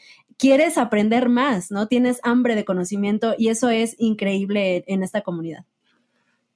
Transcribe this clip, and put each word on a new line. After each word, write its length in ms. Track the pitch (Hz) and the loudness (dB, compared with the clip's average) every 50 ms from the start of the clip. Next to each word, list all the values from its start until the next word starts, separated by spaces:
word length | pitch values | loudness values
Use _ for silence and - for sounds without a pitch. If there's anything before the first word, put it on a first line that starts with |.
| _ - - _ _ _ _ | _ -20 -20 _ _ _ _
quieres 400 | - - 269 269 269 320 339 320 | 0 4 4 6 4 4 2 2
aprender 520 | 311 240 214 226 208 208 214 226 247 247 240 | 0 -2 0 0 0 2 2 2 2 2 2
más, 420 | 247 247 269 294 240 180 - - | 2 2 2 0 0 -2 -4 -4
¿no? 160 | 202 196 220 | -4 -4 -2
Tienes 320 | 214 247 240 247 247 247 247 - | 0 0 2 2 2 0 -2 0
hambre 320 | 240 240 247 247 240 226 | 0 2 2 2 2 0
de 100 | 214 208 | 0 -2
conocimiento 680 | - 185 180 180 180 208 202 202 202 208 208 - 226 214 | -2 -2 -2 -2 -4 -2 -2 0 0 0 0 0 -2 0
y 100 | - 226 | 0 0
eso 220 | 220 226 220 - 240 | 0 0 0 0 0
es 260 | 226 226 233 226 - - | 2 0 0 -2 -2 -2
increíble 840 | 233 220 214 214 202 196 196 196 196 196 202 208 196 185 180 175 175 | -2 -2 0 0 -2 -2 -2 -2 -2 -2 -2 0 0 0 -2 -2 -4
en 140 | - 190 190 | -4 -4 -4
esta 200 | 190 180 - 214 | -2 -2 -4 -6
comunidad. 440 | 208 190 175 165 165 165 151 - 180 _ _ _ _ _ _ _ _ _ _ _ _ _ _ _ _ _ _ | -6 -6 -8 -8 -8 -10 -12 -14 -16 _ _ _ _ _ _ _ _ _ _ _ _ _ _ _ _ _ _